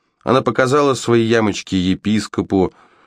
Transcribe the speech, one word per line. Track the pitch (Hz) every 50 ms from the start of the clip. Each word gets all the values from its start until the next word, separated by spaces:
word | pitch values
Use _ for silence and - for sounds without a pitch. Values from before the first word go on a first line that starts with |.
| _ _ _ _ -
Она | - 120 135
показала | 120 123 120 - 131 123 139 147 143 139 131
свои | 117 - - 117 117 113
ямочки | 110 117 117 107 104 90 - - - 95
епископу, | 95 90 92 92 - - 101 107 107 101 - - - 92 - 101 95 92 - _ _ _ _ _ _ _